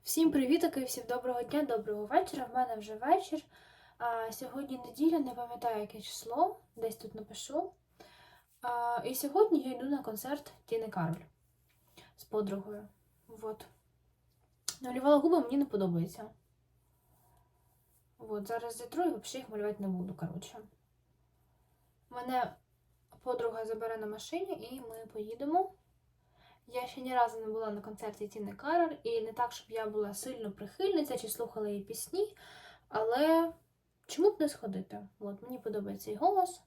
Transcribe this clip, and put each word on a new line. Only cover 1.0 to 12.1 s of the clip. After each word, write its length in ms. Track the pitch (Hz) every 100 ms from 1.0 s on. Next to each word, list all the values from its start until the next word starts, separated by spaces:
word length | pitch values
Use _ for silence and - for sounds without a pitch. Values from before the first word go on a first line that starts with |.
| 233
доброго 340 | 247 254 247
дня, 200 | 240 285
доброго 440 | 294 226 214 208 208
вечора. 380 | 320 381 294
В 100 | 240
мене 220 | 247 247 220
вже 180 | 208
вечір. 500 | 214 262 381 370 311 - - - - - _
А, 340 | 240 233 226
сьогодні 460 | 214 254 262 277 247
неділя, 400 | 240 - 320 330
не 160 | 262
пам'ятаю, 460 | 233 240 240 240 220
яке 200 | 208 214
число, 600 | - - 226 247 359 - _ -
десь 200 | 226 220
тут 180 | 214
напишу. 580 | 220 208 208 - 294 381 - _ _ - - - - _ _
А, 380 | 247 240 240 240
і 100 | 220
сьогодні 460 | 262 285 311 427 311
я 120 | 254
йду 120 | 247
на 180 | 262 285
концерт 500 | - 214 262 285 - - -
Тіни 220 | 226 220
Кароль 340 | - 165 160 - _ _ _ _ _ _ - -